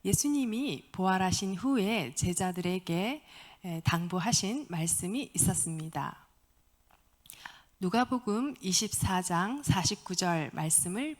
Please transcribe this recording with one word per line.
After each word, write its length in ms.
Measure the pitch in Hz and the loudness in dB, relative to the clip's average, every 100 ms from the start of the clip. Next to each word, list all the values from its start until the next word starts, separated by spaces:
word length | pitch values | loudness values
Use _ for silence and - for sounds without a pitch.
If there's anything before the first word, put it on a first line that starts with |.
예수님이 840 | 190 - 294 294 247 220 277 147 - | 2 2 2 2 0 0 -2 -4 -8
부활하신 640 | - 185 185 185 - 196 | 0 2 4 2 2 -2
후에 600 | 185 247 269 190 226 127 139 | -2 0 2 2 0 -2 -2
제자들에게, 1080 | 180 175 185 180 175 185 180 170 208 302 - - - - | -2 0 -2 -2 -2 -2 0 -2 0 -4 -12 -20 -20 -12
에, 160 | 185 165 | -8 -2
당부하신 840 | - 165 170 180 185 - 196 262 285 | 0 0 0 -2 0 0 0 -4 -6
말씀이 600 | 170 165 - 180 240 269 | -2 0 0 -2 -4 -4
있었습니다. 920 | - - 185 - 160 160 147 139 - _ _ _ _ _ _ _ - _ _ - - - - _ _ | 0 2 2 -2 -4 -6 -6 -6 -8 _ _ _ _ _ _ _ -20 _ _ -20 -18 -18 -20 _ _
누가복음 760 | 185 226 247 247 214 208 285 - | 0 2 2 0 0 -2 -2 -4
이십사 600 | 190 180 214 - - 185 | 0 0 0 0 2 0
장 400 | 180 170 196 277 | 2 0 0 -2
사십구 540 | - 190 175 208 - 180 | 2 2 2 -4 -4 0
절 340 | 180 165 147 | 2 2 0
말씀을 600 | - 160 - 180 196 294 | -2 2 2 2 -2 -4